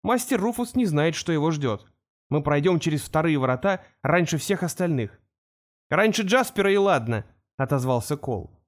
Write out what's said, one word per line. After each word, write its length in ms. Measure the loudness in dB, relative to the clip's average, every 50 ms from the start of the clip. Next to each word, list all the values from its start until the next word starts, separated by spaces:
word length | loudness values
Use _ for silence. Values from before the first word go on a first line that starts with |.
| _
«Мастер 360 | 0 0 0 0 -2 -2 0
Руфус 360 | 0 -2 -2 -4 -6 -4 -2
не 100 | 0 0
знает, 300 | 2 2 2 2 0 0
что 180 | -2 -4 -2 -2
его 200 | 0 0 0 -2
ждёт. 380 | 0 -2 -2 -2 -4 -8 _ _ _ _ _ _ _ _ _
Мы 140 | -2 -2 0
пройдём 380 | 0 0 2 2 2 2 2
через 200 | 0 0 -2 -2
вторые 380 | -4 -2 -2 0 2 2 2 2
врата 440 | 2 0 -2 0 0 -2 -2 -2 -6 _ _ _ -2
раньше 340 | 0 2 2 2 2 0
всех 260 | -4 -2 -2 -2 -2 -2
остальных». 560 | -6 -4 -2 -2 0 0 -2 -2 -4 -8 -16 _ _ _ _ _ _ _ _ _ _ _ _ _ _
«Раньше 320 | 0 2 2 2 2 0 0
Джаспера 500 | 2 2 2 2 0 -2 0 2 2 2
и 40 |
ладно», 480 | 2 4 2 2 2 0 -2 -4 -4 -4 -8 _ _ _ _ _
отозвался 600 | -4 -2 0 0 -2 0 0 0 0 0 -4 -8
Кол. 340 | -6 -6 -6 -6 -6 -8 -12 -18 _ _